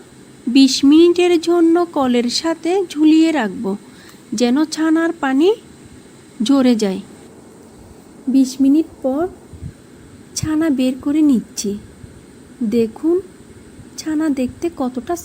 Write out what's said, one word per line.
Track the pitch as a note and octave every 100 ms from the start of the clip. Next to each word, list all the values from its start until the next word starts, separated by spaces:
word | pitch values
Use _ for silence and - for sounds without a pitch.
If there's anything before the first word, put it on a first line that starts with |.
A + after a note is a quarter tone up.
| - - - - -
বিশ | C4 C4+ -
মিনিটের | C#4 D#4 F4 F4 F4 F4
জন্য | E4+ F4 E4 E4+ E4+
কলের | D4+ C4 A#3+ A#3+
সাথে | - E4 E4 E4 F#4+ F4+
ঝুলিয়ে | D4 D#4 D#4+ D#4+
রাখব, | D#4 G#3+ F3 F#3+ G3+ - - - - -
যেন | A3 A#3+ C4 D#4
ছানার | D#4 D#4+ D#4+ E4 E4
পানি | C4+ C4 F4 A#4 - - - - - - - -
ঝরে | A3+ C#4 B3+ A3+
যায়। | G#3 F#3+ - - - - - - - - - - - - -
বিশ | C4 B3+ -
মিনিট | C4+ D4+ D#4+ -
পর | C4 C4+ F#4 F4+ - - - - - - - - - -
ছানা | D#4 D#4 D#4+
বের | C4 B3+ C4
করে | C#4+ D4+
নিচ্ছি। | D4+ A#3 - - G#3 G#3 - - - - - - - - A3
দেখুন, | A#3 A3+ - D#4+ F4+ - - - - - - - -
ছানা | D#4 D4+ D#4
দেখতে | C#4 B3 - E4+ E4+
কতটা | B3+ B3+ A#3+ E4+